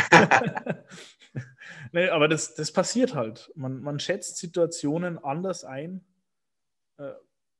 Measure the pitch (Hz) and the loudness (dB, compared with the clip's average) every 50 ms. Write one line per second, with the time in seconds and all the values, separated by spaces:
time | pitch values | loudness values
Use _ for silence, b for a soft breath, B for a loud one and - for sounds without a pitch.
0 | - - - - 214 - 131 - - 208 - - - - 170 - - B B B | 2 8 8 8 8 8 6 4 2 2 -6 -6 -6 -8 -10 -10 -10 B B B
1 | B B B B B B B 143 B B - B B B B B 151 B - 170 | B B B B B B B -14 B B -18 B B B B B -12 B 0 2
2 | 180 185 156 160 147 151 160 151 - - - - 151 - - 196 180 - - 233 | 2 4 4 4 4 4 4 2 -2 -6 -8 -8 -6 -2 0 0 0 2 2 2
3 | 254 254 254 143 117 110 110 - - - - 165 131 131 131 131 107 147 143 143 | 2 2 2 0 -4 -4 -6 -12 -18 -18 -12 -10 -8 -8 -6 -6 -6 -6 -6 -4
4 | - - 175 202 - - - - - 175 - 180 170 160 165 - - 143 147 170 | -2 -4 -4 -4 -4 -10 -12 -10 -10 -6 0 0 0 0 0 -2 -2 -2 -2 -2
5 | 175 180 170 160 - 143 139 165 180 190 180 - - - 131 135 147 170 185 190 | -2 -4 -6 -6 -6 -6 -6 -4 -4 -6 -6 -8 -10 -12 -10 -10 -10 -10 -12 -12
6 | - _ _ _ _ _ _ _ _ _ _ _ _ _ _ _ _ _ _ - | -14 _ _ _ _ _ _ _ _ _ _ _ _ _ _ _ _ _ _ -16
7 | 143 139 - - _ _ _ _ _ _ _ _ | -14 -14 -14 -16 _ _ _ _ _ _ _ _